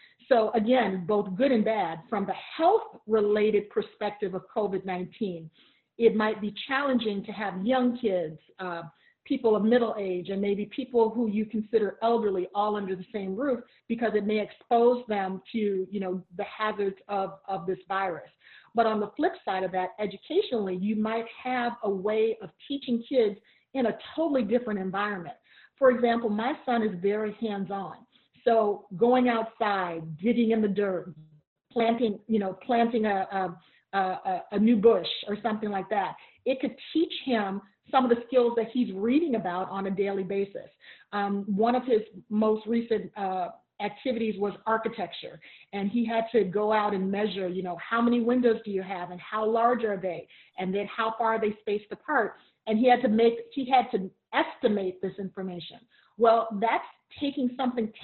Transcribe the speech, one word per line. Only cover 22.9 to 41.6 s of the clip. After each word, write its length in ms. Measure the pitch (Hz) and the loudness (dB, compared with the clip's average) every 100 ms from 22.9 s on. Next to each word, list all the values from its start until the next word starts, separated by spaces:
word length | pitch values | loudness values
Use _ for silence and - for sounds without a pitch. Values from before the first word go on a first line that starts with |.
| 233 233 | -2 0
kids 320 | 262 214 196 _ _ _ 269 | 2 2 0 _ _ _ -2
in 100 | 226 | -2
a 120 | - - - | -2 -6 -2
totally 280 | 320 269 | 0 0
different 360 | 202 240 240 208 | 2 0 0 -4
environment. 560 | 190 196 208 196 160 - _ _ - - | -4 -4 -4 -6 -10 -16 _ _ -20 4
For 140 | 262 | 4
example, 380 | 233 233 233 233 | 6 4 2 0
my 280 | 208 240 302 - | -2 -2 -4 -2
son 160 | 233 | 0
is 140 | 214 180 | 0 0
very 340 | 196 214 214 | 0 0 -2
hands-on. 640 | 196 226 202 190 202 175 - _ _ _ _ | -4 -6 -4 -6 -6 -8 -12 _ _ _ _
So 440 | 240 226 208 196 - 175 | 2 4 4 0 -6 2
going 320 | 233 254 247 | 4 6 4
outside, 880 | 226 220 - 214 196 180 165 160 156 | 2 -2 -2 -2 0 -2 -6 -10 -4
digging 320 | 208 240 220 | 0 2 4
in 120 | 220 | 2
the 40 | 208 | 2
dirt, 460 | 196 202 180 185 - - _ _ _ _ | 0 -2 -2 -6 -14 -20 _ _ _ _
planting, 480 | 240 226 233 233 196 - | 0 2 2 0 -2 -2
you 120 | 220 | 0
know, 140 | 190 | 0
planting 520 | 185 - 233 233 233 214 | -4 0 2 2 2 0
a, 220 | 196 190 196 180 170 _ _ _ | 0 -2 -2 -4 -6 _ _ _
a, 40 | 196 | -2
a, 460 | 185 185 196 180 - | -2 -2 -4 -4 -2
a 60 | 208 | 2
new 180 | 220 220 | 4 6
bush 300 | 226 196 165 - - | 6 6 0 -6 -8
or 100 | 208 | -6
something 260 | 226 214 208 | -4 -4 -4
like 200 | 196 185 | -6 -4
that, 260 | 156 156 - - _ 240 | -2 -2 -6 -18 _ -4
it 140 | 269 | -2
could 160 | 277 - - | -4 -6 -6
teach 220 | 320 349 - | -2 -2 -4
him 380 | 269 226 196 202 - _ _ | -2 0 0 -6 -10 _ _
some 140 | 269 247 | 4 4
of 40 | |
the 140 | 233 - | 2 2
skills 260 | 254 240 226 | 4 4 2
that 120 | 220 | -2
he's 220 | 247 202 | 0 -2
reading 420 | 190 226 285 339 220 | 0 2 2 2 0
about 340 | 180 175 190 | -2 -4 -4
on 180 | 196 196 | -4 -2
a 40 | |
daily 320 | 196 202 196 | -2 -2 -2
basis. 460 | 185 196 196 - - _ - - _ | -4 -4 -4 -8 -16 _ -20 -20 _
Um, 320 | 202 202 202 208 | -4 -2 -2 -2
one 300 | 196 | 2